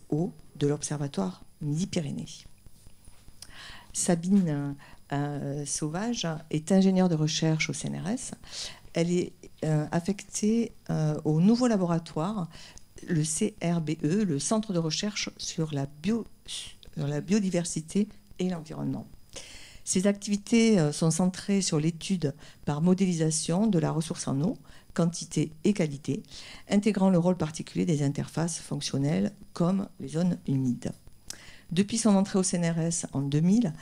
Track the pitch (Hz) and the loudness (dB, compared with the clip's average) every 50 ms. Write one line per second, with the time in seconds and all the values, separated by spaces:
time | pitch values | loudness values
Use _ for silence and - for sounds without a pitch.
0 | - - 151 151 170 247 - - - - - - 147 143 147 147 - - 151 143 | -6 -4 -2 -2 -2 -2 -6 -10 -18 -16 -4 0 0 0 0 0 -4 -6 -4 -4
1 | 147 143 - - 190 185 185 - - - - - 156 147 147 160 190 202 - 180 | -4 -4 -2 -2 -4 -4 -4 -10 -16 -20 -12 -8 -4 -4 -2 -2 -2 -2 -2 -4
2 | 151 139 139 - 156 - - - - - - - - - - - - - - - | -4 -4 -6 -8 -10 -12 -14 -16 -18 -20 -20 -20 -20 -20 -20 -20 -20 -20 -20 -20
3 | - - - - - - - - - - - - - - - - - - - - | -20 -20 -20 -20 -20 -20 -20 -20 -18 -18 -18 -18 -16 -18 -18 -18 -16 -10 -6 -2
4 | - - 175 170 170 180 202 202 180 160 147 143 143 143 139 143 - - - - | 0 2 2 2 4 4 4 4 4 4 0 -2 -2 -4 -6 -8 -12 -18 -20 -20
5 | - - 143 139 143 147 147 139 139 139 139 147 143 139 - - 160 151 156 180 | -8 -4 -2 -2 -2 -2 -4 -4 -4 -4 -4 -4 -6 -6 -4 -4 -4 -4 -4 -4
6 | 214 240 240 - - 165 156 156 - - - 156 156 - 196 190 190 190 190 185 | -4 -4 -4 -4 -4 -4 -6 -6 -6 -4 -4 -2 2 4 6 6 6 6 6 6
7 | 185 180 170 151 156 151 156 - 165 160 160 156 - - 160 - - 143 143 143 | 4 4 4 2 2 0 2 2 2 2 2 2 0 -2 -4 -4 -6 -6 -6 -4
8 | 143 180 233 269 - - - - - - - - - - - - - - - 165 | -4 -4 -4 -6 -6 -10 -14 -16 -16 -14 -12 -10 -10 -12 -12 -16 -14 -4 -2 0
9 | 165 175 175 175 - - - - - - - - - 156 156 151 151 - - 170 | 2 2 2 0 0 -2 -6 -14 -20 -20 -10 -4 0 2 2 2 2 0 0 0
10 | 170 202 196 202 - - - - 214 208 226 233 233 - - - - - 165 160 | 0 0 -2 -4 -6 -10 -4 0 2 2 2 2 0 -2 -6 -10 -6 -2 0 0
11 | 156 151 151 - - 151 156 156 175 208 240 233 254 240 226 190 180 170 170 165 | 2 0 0 0 0 2 4 6 6 6 6 6 4 4 2 2 2 2 0 0
12 | 165 - - 156 156 196 220 208 170 - - - - - - - - - - - | -2 -4 -4 -4 -2 -2 -2 -4 -6 -6 -8 -14 -20 -20 -20 -20 -20 -20 -20 -12
13 | - - 175 151 151 156 - - 214 196 - - - 170 175 170 156 147 160 160 | -4 0 0 0 0 0 0 -2 -2 -2 -2 -2 -2 0 0 0 -2 -2 -4 -2
14 | - 147 175 214 220 180 143 143 - - 226 220 214 - 185 170 165 160 156 - | 0 0 2 2 2 0 0 0 0 0 0 0 0 0 -2 -2 0 0 -2 -2
15 | - 214 208 - - - - - - - - - 160 156 147 139 139 139 - 147 | -4 -4 -4 -6 -6 -8 -8 -10 -10 -6 -4 -4 -4 -2 -2 -4 -4 -4 -6 -4
16 | 151 190 226 226 - - - - - - - - - - - - - - - 165 | -2 -2 -2 -2 -4 -8 -14 -20 -16 -12 -12 -12 -12 -14 -16 -20 -20 -12 -8 -6
17 | 147 143 147 147 143 156 196 220 196 185 175 170 170 - - 156 156 - - 190 | -4 -4 -4 -4 0 2 2 2 2 2 0 0 0 -2 -4 -6 -6 -2 0 0
18 | 208 208 - - - - - - 180 185 180 165 151 - 151 143 143 139 135 139 | 0 -2 -4 -12 -20 -14 -6 -4 -2 -2 -2 -4 -8 -10 -8 -6 -4 -4 -4 -6
19 | - - - - - - - - - - - - - - - - - - - 190 | -8 -12 -16 -20 -20 -18 -18 -16 -16 -16 -18 -20 -18 -18 -20 -10 -6 -2 0 2
20 | 180 202 202 202 - 214 202 202 202 - 240 233 226 226 220 185 151 147 147 - | 4 4 2 2 0 -2 -2 -2 0 4 4 6 6 8 6 6 6 4 2 2
21 | 170 160 156 160 185 185 180 - - - 202 196 180 - 175 151 151 165 170 160 | 2 2 4 4 2 2 0 -2 -2 0 0 2 2 2 2 2 2 0 0 -2
22 | - - 196 175 156 139 - - - - - - - - 143 147 165 180 185 180 | -2 -2 -2 0 -2 -2 -4 -6 -14 -20 -20 -8 -4 -4 0 2 4 4 4 4
23 | 196 185 175 160 160 160 160 160 - - 165 185 220 226 196 160 151 147 147 156 | 4 2 2 2 2 0 0 0 -2 0 0 2 2 2 4 2 2 2 0 0
24 | 160 - - - - 131 135 135 151 202 277 - - - - - - - - - | -2 -2 -4 -6 -4 -2 -2 0 0 0 -2 -4 -10 -20 -20 -20 -20 -4 0 0
25 | 170 170 165 - - - - 160 147 - - - - 202 202 - 170 151 139 135 | 2 2 0 -4 -8 -4 -2 -2 -2 -2 -2 -2 0 0 2 2 0 -2 -2 -4
26 | - - 135 214 - - - - - - - - - - 196 202 208 220 196 196 | -4 -4 -4 -4 -6 -10 -16 -18 -16 -16 -18 -16 -4 0 2 2 4 2 2 4
27 | 190 190 185 170 165 180 185 175 160 156 156 - 156 - - 165 185 180 160 143 | 4 4 6 6 4 2 2 0 -2 -4 -4 -8 -10 -6 -4 -2 0 2 2 2
28 | 147 139 143 139 139 - - 151 160 170 160 - - - 147 147 147 - - 139 | 2 0 0 -2 -6 -4 -4 -4 -2 -2 -4 -8 -8 -8 -6 -6 -4 -4 -2 0
29 | 139 143 165 190 202 208 - - - - - - 175 170 196 190 - - - - | 0 0 2 0 0 -2 -4 -8 -16 -8 -4 0 0 2 0 0 -2 -6 -10 -12
30 | - 135 143 160 185 180 175 - - - 139 135 131 127 - - - - - - | -10 -6 -2 0 0 0 -2 -2 -2 -2 -2 0 0 0 -2 -2 -6 -8 -10 -10
31 | - - - - - - - - - - - - - - 165 175 202 202 240 226 | -16 -20 -20 -18 -16 -16 -16 -16 -16 -20 -20 -20 -12 -2 0 0 0 0 0 2
32 | - 220 202 190 196 196 - 196 185 - - 175 170 165 165 165 160 170 165 - | 4 6 6 6 4 2 2 0 0 0 0 0 0 0 0 0 0 0 -2 -4
33 | - - - 139 139 139 143 147 160 180 202 240 240 165 156 - | -6 -4 -4 -2 0 0 2 4 4 4 4 4 4 2 -2 -6